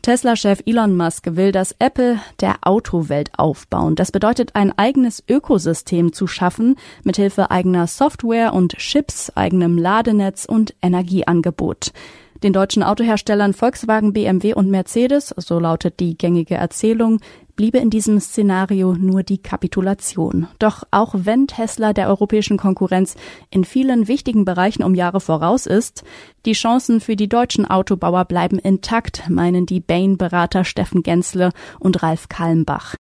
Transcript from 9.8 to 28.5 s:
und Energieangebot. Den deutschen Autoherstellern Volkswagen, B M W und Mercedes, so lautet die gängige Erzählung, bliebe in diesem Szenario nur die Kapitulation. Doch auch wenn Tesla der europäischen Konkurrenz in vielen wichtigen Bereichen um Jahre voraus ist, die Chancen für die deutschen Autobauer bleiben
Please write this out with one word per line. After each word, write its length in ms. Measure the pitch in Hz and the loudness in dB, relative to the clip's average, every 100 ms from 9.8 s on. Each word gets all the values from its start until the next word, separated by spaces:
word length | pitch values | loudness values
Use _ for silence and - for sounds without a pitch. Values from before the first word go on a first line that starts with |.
| 170 214 233 214 196 196 - | 2 0 2 2 0 -4 -2
und 280 | 220 220 - | 0 0 0
Energieangebot. 1080 | 180 180 175 185 - 170 170 165 - - - - - - - - | 0 0 0 0 2 2 0 -2 -6 -6 -10 -12 -20 -20 -20 -2
Den 120 | 208 | 0
deutschen 300 | 190 196 - | 2 2 0
Autoherstellern 680 | 185 208 233 214 - 208 202 | 0 0 0 0 0 0 2
Volkswagen, 600 | 190 233 - 220 220 214 | 2 -2 -2 0 2 2
B 100 | 208 208 | 0 0
M 160 | 185 | 2
W 100 | 208 | 0
und 160 | 214 190 | 0 2
Mercedes, 640 | 190 185 233 247 285 - - | 0 0 0 2 2 -2 -12
so 240 | 175 170 | -4 -2
lautet 400 | 170 165 175 - | 0 -2 -4 -2
die 180 | 175 160 | -4 -2
gängige 380 | 175 175 160 175 | 0 0 0 -4
Erzählung, 640 | 170 - 214 226 226 220 - - _ - | -4 -2 -2 2 2 0 -2 -20 _ -2
bliebe 220 | 214 247 | 0 2
in 120 | 240 | 2
diesem 300 | 220 214 208 | 0 2 0
Szenario 720 | - - 202 185 190 196 185 | 0 0 0 2 0 0 0
nur 300 | 180 185 190 | 2 2 0
die 140 | 185 196 | 0 -4
Kapitulation. 1120 | - 190 175 - 185 196 - - 160 - 165 _ | -4 -6 -4 -2 -2 -2 -4 -4 -2 -2 -4 _
Doch 240 | 214 - - | -2 -2 -2
auch 240 | 196 226 196 | 0 0 -2
wenn 300 | 185 233 277 | 0 2 0
Tesla 460 | - 226 - 214 | -2 -6 -2 0
der 160 | 208 190 | 0 0
europäischen 480 | 196 202 214 202 196 | 0 2 0 0 0
Konkurrenz 580 | 196 185 185 185 190 - - - _ | 0 0 0 0 0 -4 -20 -20 _
in 140 | 190 | -2
vielen 460 | 180 262 262 247 208 | 0 0 2 2 2
wichtigen 340 | 277 - 220 | 0 0 0
Bereichen 400 | 185 175 190 - | 2 2 0 0
um 100 | 185 | 0
Jahre 280 | 185 175 190 | 2 2 -2
voraus 440 | - 160 160 254 - | -2 0 2 0 2
ist, 380 | 196 247 - - - - _ - | 0 0 -10 -20 -20 -20 _ -4
die 60 | |
Chancen 480 | 214 226 247 - 226 | -2 2 0 2 0
für 160 | - 214 | 0 -2
die 140 | 208 | 0
deutschen 360 | 233 240 - 202 | 0 0 -2 0
Autobauer 600 | 190 190 190 170 180 180 | 0 0 -2 0 0 0
bleiben 340 | 175 175 | -2 0